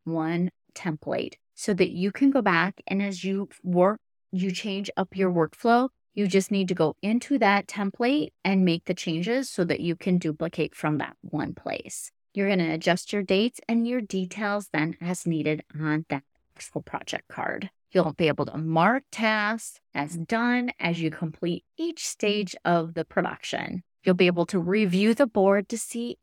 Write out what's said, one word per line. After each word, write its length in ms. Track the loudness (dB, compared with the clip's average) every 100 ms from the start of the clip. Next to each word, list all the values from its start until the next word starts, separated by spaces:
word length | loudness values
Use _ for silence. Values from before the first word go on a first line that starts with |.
| -6
one 440 | -2 0 0 -2 -4 _
template 600 | -10 -6 -6 -4 -6 -6 -10 _ -8
so 180 | -2
that 180 | 2 2
you 220 | 0 -2
can 180 | 2 2
go 100 | 4
back, 400 | 4 2 2 -2 -4
and 160 | -2
as 220 | -2 -4 -2
you 240 | -2 -4 -8
work, 360 | 0 4 4 2 _ _ _
you 180 | -4 -2
change 400 | -4 -4 -6 -4 -4
up 220 | -4 0
your 120 | 0
workflow, 600 | 2 0 0 2 4 2 -4 _ -4
you 120 | 0
just 240 | 2 2
need 160 | 0 0
to 80 | 2
go 200 | 0 0
into 360 | -2 -2 0 2
that 280 | 4 4 0
template 600 | -4 -4 0 0 2 -2 -4 0
and 180 | 4
make 220 | 4 2 -2
the 80 |
changes 560 | -6 -4 -4 -2 -2 -2
so 140 | -2
that 160 | 0 0
you 160 | -2 -2
can 240 | 0 2
duplicate 560 | 0 -2 -4 -2 -4 -2
from 240 | -2 -2
that 180 | -4 -8
one 320 | -8 -6 -4
place. 580 | -6 -8 -8 -8 -12 -14 _ _ -4
You're 140 | 0
gonna 240 | 2 2
adjust 400 | 0 0 0 0
your 80 | -4
dates 380 | 2 2 2 -2 -2
and 200 | -2 0
your 140 | -2
details 680 | -4 -4 -4 -6 -4 -4 -4
then 220 | -2 -2 -4
as 280 | -6 -4 -2
needed 360 | 0 0 -2 -6 -6
on 260 | -2 -2 -2
that 140 | -6 -8 _ _ -20
actual 260 | -12 -10
project 460 | -8 -10 -8 -10 -10
card. 420 | -6 -6 -4 -8 _ _
You'll 220 | 0 0
be 140 | 2 2
able 200 | 2 -2
to 100 | -4
mark 460 | 0 4 4 2 -4
tasks 680 | -4 0 0 0 -4 -8 -18 _
as 240 | -6 -6 -6
done 540 | -4 0 2 0 -2 -2
as 200 | -2 0
you 120 | -2
complete 520 | -2 -6 -4 -4 -4 -6 -8
each 300 | -6 -6 -8
stage 480 | -2 0 0 -2 -4 0
of 300 | 2 0 -4
the 100 | -4
production. 800 | -2 -2 -4 -6 -6 -6 -8 -10 _
You'll 120 | 2 4
be 120 | 4
able 200 | 4 2
to 120 | 0
review 540 | 2 2 4 4 4
the 140 | 4 4
board 420 | 4 4 4 2
to 80 | -6
see 400 | -6 -6 -8 -8